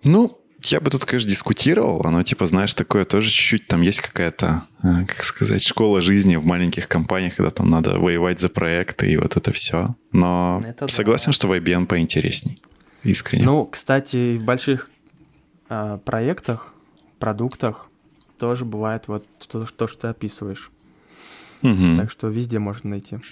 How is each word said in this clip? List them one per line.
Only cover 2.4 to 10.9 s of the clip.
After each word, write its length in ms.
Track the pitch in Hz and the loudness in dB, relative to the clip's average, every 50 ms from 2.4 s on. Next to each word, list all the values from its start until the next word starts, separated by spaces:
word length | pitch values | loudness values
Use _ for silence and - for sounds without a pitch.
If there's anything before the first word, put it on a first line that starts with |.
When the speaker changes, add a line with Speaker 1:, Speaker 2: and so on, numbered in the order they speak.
| - 87 | 0 2
Speaker 1:
знаешь, 260 | 92 92 98 107 - | 2 2 2 0 -2
такое 320 | - - - - 101 92 | -2 -2 0 0 0 0
тоже 240 | - - 101 107 110 | 2 0 0 2 2
чуть-чуть, 380 | - - - - - 107 - _ | 2 2 2 2 0 -2 0 _
там 140 | - 85 | 2 2
есть 200 | 87 90 104 - | 4 4 2 0
какая-то, 600 | - - - - 90 85 - - - 87 80 82 82 - _ _ - | -4 -6 -4 -4 -4 -4 -2 -2 0 0 0 -2 -2 -8 _ _ 0
э, 220 | 92 87 87 92 | 2 2 2 0
как 180 | 92 - - - | -2 -6 -4 -4
сказать, 380 | - - - 101 104 107 98 | -4 -2 -2 -2 0 0 0
школа 400 | - - - - 113 107 101 95 | 0 0 2 2 2 4 4 4
жизни 340 | 85 90 98 101 98 98 87 | 4 4 4 4 6 4 4
в 120 | 80 76 82 | 4 2 0
маленьких 400 | 87 87 90 87 80 - - - | 0 2 0 -2 -2 -4 -6 -2
компаниях, 480 | - 85 82 - 92 92 92 90 - | -2 -2 0 0 -2 -2 -2 -4 -2
когда 160 | - 95 90 | -2 -2 -2
там 180 | - - 95 - | 0 0 2 2
надо 300 | 82 80 - - 95 92 | 4 4 2 0 0 2
воевать 400 | 85 90 87 85 85 90 90 - | 2 2 2 2 0 0 0 0
за 100 | 90 90 | -2 -2
проекты 640 | - - 85 82 85 87 90 - - - - - | -2 -2 -2 0 0 -2 -2 -4 -6 -2 0 0
и 60 | 80 - | 2 2
вот 200 | - - - - | 0 0 -2 0
это 160 | - - - | -2 0 0
все. 420 | - - - - 80 90 - 123 _ _ _ | 0 0 0 0 -2 -2 -2 -4 _ _ _
Но 520 | - 92 87 87 87 90 90 90 90 92 110 | 2 2 2 4 2 0 0 0 -2 -2 -4
Speaker 2:
Это 220 | 113 120 - 143 | -8 -8 -8 -4
да. 0 | |
Speaker 1:
согласен, 440 | 135 | -2